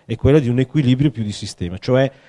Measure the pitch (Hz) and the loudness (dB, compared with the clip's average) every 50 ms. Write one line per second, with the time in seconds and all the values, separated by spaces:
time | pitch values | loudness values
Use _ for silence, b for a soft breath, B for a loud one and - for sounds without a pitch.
0 | b - 117 - - 131 143 160 131 117 120 123 127 - - 156 139 120 127 127 | b -10 -6 0 2 4 4 4 2 2 0 0 -2 0 0 0 2 2 2 2
1 | 143 156 113 113 110 104 101 - - 95 - - 90 87 90 92 - - 127 131 | 0 0 -2 -4 -6 -6 -8 -8 -10 -12 -10 -10 -10 -10 -8 -8 -2 0 2 2
2 | 135 - b b b | 2 0 b b b